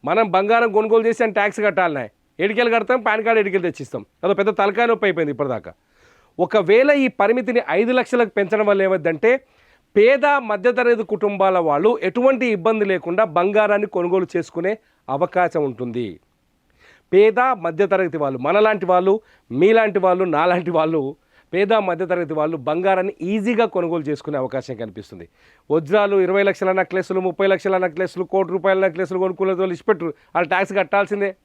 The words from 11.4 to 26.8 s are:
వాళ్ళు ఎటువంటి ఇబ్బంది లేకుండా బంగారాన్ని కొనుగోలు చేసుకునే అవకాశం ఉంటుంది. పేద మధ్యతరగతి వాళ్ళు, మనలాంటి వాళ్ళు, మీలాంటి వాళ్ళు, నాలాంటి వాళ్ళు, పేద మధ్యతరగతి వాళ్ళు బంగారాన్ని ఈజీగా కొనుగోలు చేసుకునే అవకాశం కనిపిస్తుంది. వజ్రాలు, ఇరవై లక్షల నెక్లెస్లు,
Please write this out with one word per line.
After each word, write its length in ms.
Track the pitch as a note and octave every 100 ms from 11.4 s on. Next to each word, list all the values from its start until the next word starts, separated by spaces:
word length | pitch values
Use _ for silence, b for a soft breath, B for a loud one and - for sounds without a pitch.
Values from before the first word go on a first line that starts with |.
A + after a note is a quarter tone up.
| F#3+ F#3
వాళ్ళు 400 | E3 C#3+ G#3 A#3+
ఎటువంటి 440 | F#3 B3 B3+ C4 B3
ఇబ్బంది 380 | G#3 A3 A3
లేకుండా 400 | G3+ F#3 E3+ F#3
బంగారాన్ని 640 | G#3+ D#3 F#3 G#3 G#3 G#3 G#3
కొనుగోలు 400 | F#3 F3 F#3 F3 F3
చేసుకునే 420 | D#3+ E3+ F3+ G#3+ _ _ -
అవకాశం 560 | C#3 F3 F3+ F3 E3
ఉంటుంది. 560 | C#3+ A#2 B2 A#2 A2 D#2 _ _ _ _ _ b b b _
పేద 280 | F#3 G#3+ A3
మధ్యతరగతి 760 | B3+ A#3 E3+ D#3+ G3 F#3+ F3+ D#3+
వాళ్ళు, 220 | C#3+ C3+
మనలాంటి 480 | C3+ G3 G#3+ G#3+ F3
వాళ్ళు, 340 | F3+ F#3 G#3+ b b b
మీలాంటి 480 | B2 F#3+ A3+ G#3+ F#3+
వాళ్ళు, 260 | F#3 F3+
నాలాంటి 460 | F#3 D3 E3+ F3 F3
వాళ్ళు, 460 | E3+ D#3+ D#3+ C3+ D3+ b b b
పేద 200 | F3 G3
మధ్యతరగతి 640 | A3 F#3+ E3 F3+ F3+ D#3+
వాళ్ళు 220 | D#3 D#3 D#3+
బంగారాన్ని 580 | B2+ D#3+ F#3+ F#3+ F#3 -
ఈజీగా 440 | E3+ G#3+ G3+ A3+ A3+
కొనుగోలు 360 | F#3+ E3+ E3+
చేసుకునే 360 | D3 D3 - D3
అవకాశం 360 | B2+ C3 B2
కనిపిస్తుంది. 540 | A2 A2 G2 G2+ F#2+ E2+ b b b _
వజ్రాలు, 500 | D#3 D3 G#3 G3+ G3
ఇరవై 220 | F3+ G3
లక్షల 300 | G3+ F#3+ F#3+
నెక్లెస్లు, 480 | F#3